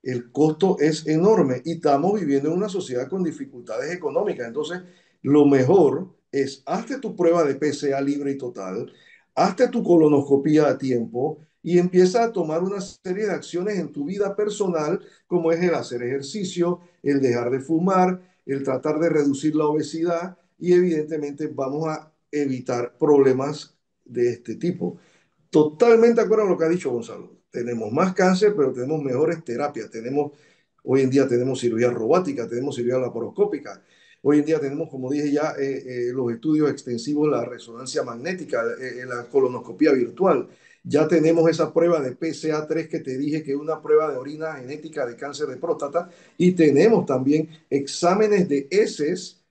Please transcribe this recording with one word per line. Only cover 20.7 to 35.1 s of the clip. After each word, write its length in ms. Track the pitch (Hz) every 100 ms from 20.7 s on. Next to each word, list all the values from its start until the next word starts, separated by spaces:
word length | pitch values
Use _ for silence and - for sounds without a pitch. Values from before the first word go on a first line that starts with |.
evidentemente 760 | 180 180 160 151 156 143 143 151
vamos 400 | - 131 147 160
a 240 | 156 - _ _
evitar 680 | 147 143 127 123 120 120 _
problemas 760 | 156 143 131 127 143 151 - _ _ _
de 260 | _ 123 120
este 260 | 117 - 110
tipo. 420 | 175 - 87 - _ _ _ _ _
Totalmente 720 | 151 151 - 240 226 233 233
de 60 | 190
acuerdo 180 | 208
con 80 | 208
lo 60 | 160
que 60 |
ha 40 | 165
dicho 220 | 180 139
Gonzalo. 480 | 120 113 - - _ _
Tenemos 420 | 131 117 117 107
más 200 | 131 185
cáncer, 420 | 185 185 185 208
pero 180 | 151 127
tenemos 300 | 123 131 156
mejores 400 | 135 123 196 165
terapias. 460 | - 120 147 113 104
Tenemos, 440 | 113 117 143 147 - _ _ _ _
hoy 200 | - 135
en 80 | 131
día 160 | 139 127
tenemos 340 | 120 131 -
cirugía 300 | 120 113 123
robótica, 560 | 117 113 175 185 120 110
tenemos 280 | 120 139
cirugía 240 | 123 120 127
laparoscópica. 840 | 120 113 110 - 208 - 104 98 _ _ _ _
Hoy 200 | 135 147
en 40 |
día 140 | 147 156
tenemos, 320 | 139 139 120
como 200 | 131 127